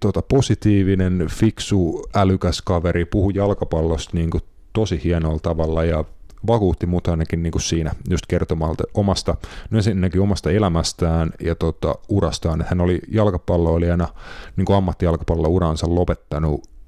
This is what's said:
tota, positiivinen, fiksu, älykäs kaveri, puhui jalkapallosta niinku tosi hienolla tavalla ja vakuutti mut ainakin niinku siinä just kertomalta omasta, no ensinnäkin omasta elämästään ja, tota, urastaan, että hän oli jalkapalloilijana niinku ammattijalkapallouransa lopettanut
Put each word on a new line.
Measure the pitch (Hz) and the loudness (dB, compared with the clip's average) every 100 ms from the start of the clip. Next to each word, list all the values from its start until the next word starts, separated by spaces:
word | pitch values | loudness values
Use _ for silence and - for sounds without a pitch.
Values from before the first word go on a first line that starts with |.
tota, | 104 - | -2 -2
positiivinen, | - 135 127 107 107 101 95 95 92 90 82 | 2 2 2 2 4 4 4 2 2 0 -2
fiksu, | - 110 - - 101 85 - - | 2 0 0 -2 0 0 -2 -4
älykäs | 101 95 95 90 85 | 2 2 2 0 -2
kaveri, | - 87 85 87 | -2 0 2 0
puhui | 85 104 98 98 | 0 0 0 2
jalkapallosta | 101 98 - 82 82 78 - 87 | 0 0 -2 0 0 -2 -4 -2
niinku | 82 82 - - - | -2 -2 -6 -18 -6
tosi | 107 110 85 | -2 -2 -2
hienolla | 85 85 80 78 | 0 0 0 -2
tavalla | 85 80 80 80 | -2 -2 0 0
ja | 82 78 78 - - - 104 | 0 0 -4 -10 -20 -8 0
vakuutti | 117 95 - 87 | 2 2 0 0
mut | 87 - | 0 0
ainakin | 80 80 82 | -2 0 -2
niinku | 85 80 | -2 -2
siinä | - 82 78 - - | -2 -2 -2 -4 -2
just | 90 - | -2 0
kertomalta | 90 82 80 80 80 - | -2 0 -2 -2 -2 -4
omasta, | - 101 87 - 82 - - - | 0 0 0 -2 -4 -6 -14 -2
no | 110 | 0
ensinnäkin | 104 95 90 90 | 2 2 0 2
omasta | 101 98 73 | 0 0 0
elämästään | 98 101 82 80 - 82 82 80 - | 2 2 2 -2 -2 0 2 0 -2
ja, | 82 | -4
tota, | 82 82 - 78 - - | -2 -2 -2 -2 -4 -2
urastaan, | 101 82 - 87 80 | 0 0 0 -2 -2
että | 80 | 0
hän | 90 | 2
oli | 87 87 - | 2 0 0
jalkapalloilijana | 110 104 87 - 87 85 82 87 87 85 - - - - - | 0 2 0 0 2 2 2 2 0 -2 -6 -16 -16 -8 -2
niinku | 95 | 2
ammattijalkapallouransa | 98 92 80 87 80 78 82 80 90 85 78 82 | 2 2 0 0 0 0 0 2 2 2 0 0
lopettanut | 87 90 82 - 73 78 73 - - | 0 0 -2 -4 -2 0 -2 -6 -20